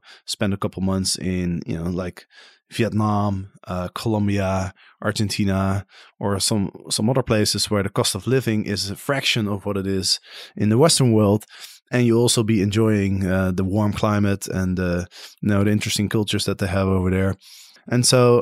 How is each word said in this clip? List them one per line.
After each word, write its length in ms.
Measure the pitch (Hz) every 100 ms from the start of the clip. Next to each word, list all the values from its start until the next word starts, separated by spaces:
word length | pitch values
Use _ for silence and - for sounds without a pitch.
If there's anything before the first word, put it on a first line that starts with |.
| - -
spend 300 | - - 104
a 20 | 98
couple 240 | 98 -
months 340 | 95 95 92 -
in, 420 | 90 92 90 85 -
you 100 | 82
know, 140 | 85
like, 360 | 90 90 - - - - _ _
Vietnam, 800 | - 110 104 107 104 104 98 98 - -
uh, 220 | 90 90
Colombia, 840 | - 117 107 101 101 95 95 95 - - _
Argentina, 800 | 107 107 101 - 101 95 95 98 - - - -
or 180 | 104 98
some, 320 | - 110 95 - -
some 220 | - 107
other 140 | 131
places 440 | 120 110 104 - -
where 140 | 104
the 60 | 95
cost 260 | - 113
of 140 | 98 107
living 360 | 131 120 107
is 240 | 98 101 98
a 60 |
fraction 540 | 98 - 135 - 123 104
of 180 | 101 101
what 100 | 98
it 120 | 95
is 320 | 95 95 - - - - -
in 120 | 104
the 100 | 113
Western 340 | 160 - 127
world, 320 | 110 104 107 - - - - _
and 160 | 123 120
you'll 160 | 113
also 220 | 120 -
be 180 | 107 110
enjoying, 640 | 101 104 110 107 98 98 95
uh, 240 | 95 92
the 140 | 92
warm 280 | 95 104 104
climate 540 | 98 107 104 101 98 -
and, 320 | 92 92 92
uh, 260 | 90 87 87 - - -
you 80 | 101
know, 160 | 101
the 60 | 104
interesting 360 | 104 107 - 101
cultures 360 | 117 101 104
that 140 | - 98
they 100 | 95
have 180 | 98 95
over 240 | 95 92
there. 240 | 95 95 92 - - - - -
And 180 | 123 123
so 340 | 131 123 120